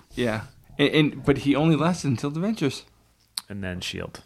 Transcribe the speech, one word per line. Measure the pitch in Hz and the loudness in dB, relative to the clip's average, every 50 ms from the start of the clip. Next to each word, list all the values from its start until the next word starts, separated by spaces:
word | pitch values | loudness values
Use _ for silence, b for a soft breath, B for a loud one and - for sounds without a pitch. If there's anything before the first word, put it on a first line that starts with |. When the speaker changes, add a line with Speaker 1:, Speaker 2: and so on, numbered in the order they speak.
| - _ - | -16 _ -4
Speaker 1:
Yeah. | - 123 117 107 110 - - - _ - - - - | -2 -2 0 -2 -2 -6 -10 -16 _ -20 -8 -2 0
And, | 139 143 - | 2 2 4
and, | 151 151 139 - 139 131 | 4 2 2 0 -2 0
but | - 143 127 | 0 0 2
he | 110 143 143 | 2 2 2
only | 135 151 165 165 | 4 4 4 4
lasted | 139 147 170 180 165 - 143 | 4 4 2 0 0 0 -2
until | 127 107 - 143 | 0 0 -2 -4
the | 143 160 | -4 -2
Avengers. | 175 208 226 214 175 135 - - - _ _ _ _ _ _ _ _ _ _ - - - | -2 -2 -2 0 0 -2 -2 -4 -10 _ _ _ _ _ _ _ _ _ _ -12 -10 -8
Speaker 2:
And | 101 101 98 | -8 -8 -6
then | 92 90 90 | -6 -6 -6
shield. | 87 - - 90 87 85 - - - | -6 -8 -8 -8 -8 -10 -12 -14 -20